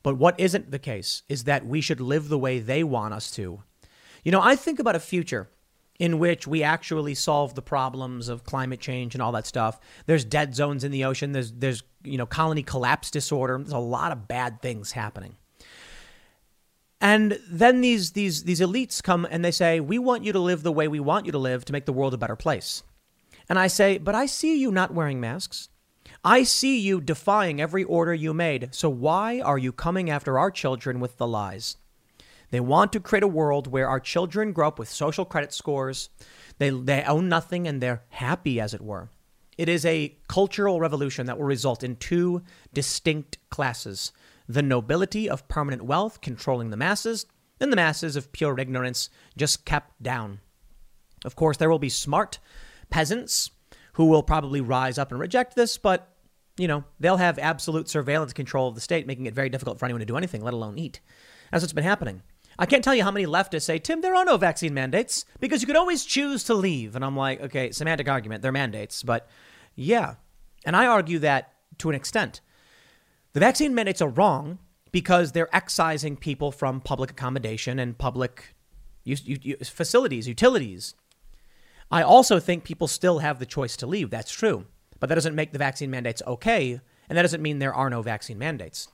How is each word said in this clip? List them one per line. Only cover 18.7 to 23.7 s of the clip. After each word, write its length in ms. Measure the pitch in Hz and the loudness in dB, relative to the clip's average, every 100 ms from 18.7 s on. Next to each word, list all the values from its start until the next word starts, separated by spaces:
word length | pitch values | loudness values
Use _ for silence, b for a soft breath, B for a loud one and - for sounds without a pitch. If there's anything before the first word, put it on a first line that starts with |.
| 226 254 - | 2 -2 -4
come 240 | - 175 170 | 0 2 2
and 120 | 170 | 0
they 60 | 175 | 0
say, 300 | 160 170 165 | 4 4 4
"We 180 | 143 226 | 0 0
want 260 | 254 240 | 2 0
you 100 | 202 | 0
to 60 | 196 | 0
live 220 | 175 175 | 2 2
the 100 | 160 | 0
way 160 | 151 151 | 2 2
we 120 | 151 | 0
want 260 | 143 190 190 | 2 0 0
you 60 | |
to 80 | 151 | -2
live 260 | 131 127 123 | -2 -2 -4
to 80 | |
make 140 | 139 139 | -4 -2
the 60 | |
world 200 | 131 135 | 0 0
a 40 | 123 | 0
better 180 | 113 113 | -4 -2
place." 480 | 160 117 - - - _ _ _ b b - | -2 -2 -4 -10 -12 _ _ _ b b 0
And 80 | 180 | 2
I 100 | |
say, 300 | 185 | 2